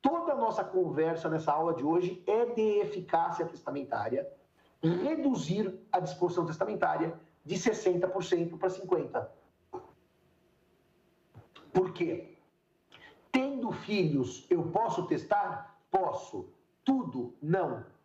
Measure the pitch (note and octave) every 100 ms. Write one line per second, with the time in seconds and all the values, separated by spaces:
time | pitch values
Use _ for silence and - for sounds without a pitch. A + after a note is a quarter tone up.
0 | C#4 E4 E4 C4+ A#3+ A3+ F#3+ F#3 E3+ C#3+
1 | D#3+ E3 D#3+ D#3+ D#3 D3 E3 D3 C#3+ E3+
2 | F3+ - - G#3+ A#3+ A#3+ A3 G#3 G3+ G3+
3 | E3 D#3+ E3+ - E3 - - C#3 C3+ A#2
4 | G#2+ - - - _ _ _ _ E3 F3
5 | B3+ D#4 C4+ A3 D3 G3 F#3+ - - F#3
6 | - - F3 F3+ D#3+ D#3 - G#3+ - D3+
7 | D#3+ - - _ D3+ F#3 A#3 - F#3+ F3
8 | F#3 F#3+ E3+ F3 E3+ D#3+ F#3+ - - E3+
9 | C3+ - - - _ _ _ - - _
10 | _ _ _ _ _ _ _ _ _ _
11 | _ _ _ - - - - F#4 - -
12 | - - - - _ _ _ _ _ -
13 | - - _ C4 C4+ C4+ A3+ - - G#3
14 | D#3+ C#3 B2 - - F3 - G3 A3+ -
15 | - D3+ - G#3 G3 - - - _ F#3+
16 | - - - G2+ - - _ _ - C4+
17 | F#3 B2 A#2+ - D3+ F#3+ B2+ A#2 - -